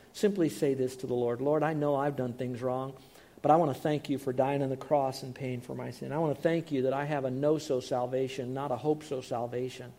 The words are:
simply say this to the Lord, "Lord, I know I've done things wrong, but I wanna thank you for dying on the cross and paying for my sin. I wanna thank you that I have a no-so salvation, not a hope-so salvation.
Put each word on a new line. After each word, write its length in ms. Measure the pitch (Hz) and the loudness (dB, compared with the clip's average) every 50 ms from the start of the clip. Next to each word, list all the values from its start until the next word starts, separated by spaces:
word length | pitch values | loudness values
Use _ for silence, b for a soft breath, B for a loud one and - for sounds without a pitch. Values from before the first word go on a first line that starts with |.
| B B B | B B B
simply 360 | - - 208 196 196 170 147 | 0 2 2 4 4 2 2
say 260 | - - - 143 135 | 2 2 2 2 2
this 220 | 127 127 127 127 | 2 0 0 -2
to 100 | - - | -4 -4
the 80 | 127 123 | -2 0
Lord, 260 | 123 123 120 120 120 | 0 2 0 0 0
"Lord, 220 | 131 143 151 156 151 | 2 2 4 4 4
I 120 | 151 160 | 2 2
know 220 | 151 147 147 143 | 2 2 2 2
I've 200 | 135 139 147 143 | 2 2 0 0
done 160 | 131 127 123 117 | -2 -4 -4 -4
things 300 | - 131 123 127 117 123 | -4 -4 -4 -4 -4 -2
wrong, 320 | 127 127 127 131 135 135 B B B B B B B B B - | -2 -2 -2 -2 -6 -8 B B B B B B B B B 4
but 80 | 143 | 6
I 60 | 147 | 6
wanna 180 | 165 175 147 127 | 8 6 4 2
thank 340 | - - 160 151 143 - - | 0 0 0 0 0 0 -2
you 100 | 143 131 | -4 -2
for 140 | - 135 123 | -2 0 0
dying 300 | 127 131 135 143 139 139 | 2 2 2 2 0 0
on 60 | 135 | 0
the 80 | 135 | -2
cross 460 | 131 - - 156 143 135 131 127 - - | -4 0 2 2 2 4 2 -2 -4 -8
and 120 | 131 123 | -10 -8
paying 260 | - 143 127 127 120 | -8 -6 -6 -6 -6
for 140 | 123 - 131 | -6 -8 -8
my 160 | 127 123 127 | -8 -8 -8
sin. 220 | 120 - 139 131 135 | -8 -8 -8 -4 -2
I 60 | 151 | 0
wanna 160 | 165 151 139 | 0 0 0
thank 380 | - - 170 165 170 160 - 147 | 0 2 2 2 2 0 -2 0
you 100 | 131 127 | 0 2
that 100 | 131 131 | 2 0
I 120 | 135 143 | 0 -2
have 200 | 143 151 143 131 | -2 -2 -2 -2
a 60 | 131 | -2
no-so 500 | 127 131 143 147 156 156 151 - 135 127 | -2 2 2 4 2 2 2 0 -2 -2
salvation, 760 | 127 - 139 123 123 123 131 131 135 127 - - 127 120 131 | 0 0 -2 -2 0 0 0 0 -2 -2 -2 -6 -6 -4 -4
not 160 | 135 139 143 | -4 -2 -2
a 60 | 127 | -4
hope-so 440 | 117 113 151 156 151 151 - 143 131 | -2 0 0 0 0 -2 -6 -6 -6
salvation. 720 | 127 - 131 117 117 120 123 123 127 127 123 - 123 123 123 | -4 -4 -4 -4 -4 -4 -4 -4 -6 -6 -8 -10 -14 -16 -16